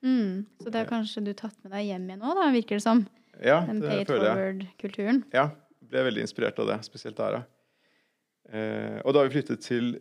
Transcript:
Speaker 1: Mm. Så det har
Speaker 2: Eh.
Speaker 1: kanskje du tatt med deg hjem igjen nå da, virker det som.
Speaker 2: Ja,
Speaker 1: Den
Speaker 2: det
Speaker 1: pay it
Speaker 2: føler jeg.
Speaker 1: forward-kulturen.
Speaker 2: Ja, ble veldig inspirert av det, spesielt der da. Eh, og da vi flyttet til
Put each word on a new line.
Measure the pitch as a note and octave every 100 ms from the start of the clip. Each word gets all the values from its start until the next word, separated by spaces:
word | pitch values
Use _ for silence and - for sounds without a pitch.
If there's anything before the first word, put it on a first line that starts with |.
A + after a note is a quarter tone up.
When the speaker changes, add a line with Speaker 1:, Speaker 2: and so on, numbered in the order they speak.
Speaker 1:
Mm. | B3+ B3+ G3+ F#3+ G#3 _
Så | A#3
det |
har | A3+ -
Speaker 2:
Eh. |
Speaker 1:
kanskje | A#3 G#3+ -
du | G3+
tatt | G3+ A3 -
med | F#3+
deg | G3 G#3
hjem | F#3 F#3
igjen | F#3+
nå | A#3+
da, | F#4 D#4+
virker | B3 A3+ G#3
det |
som. | A3+ A#3 G3 _ _ -
Speaker 2:
Ja, | A#2+ D#3
Speaker 1:
Den | F3 G#3+
Speaker 2:
det | D3+
Speaker 1:
pay | -
it | -
Speaker 2:
føler | B2
jeg. | G#2 A2+
Speaker 1:
forward-kulturen. | F#3+ F#2+ F#3+ _ G3+ G3+ G3+ B3+ -
Speaker 2:
Ja, | B2+ D3 D3+ _ _ -
ble | C3 C3
veldig | G#2+
inspirert | A2+ - A2 A2
av | A2
det, | G#2+
spesielt | A2+ - A2+ G#2+
der | G#2+
da. | A2 B2 _ _ _ _ _ _ _ _ _ -
Eh, | A2 A2 G#2+ A2 A2
og | C3
da | C#3+ C3+
vi | C#3+
flyttet | - A#2
til | - A#2+ A#2+ A#2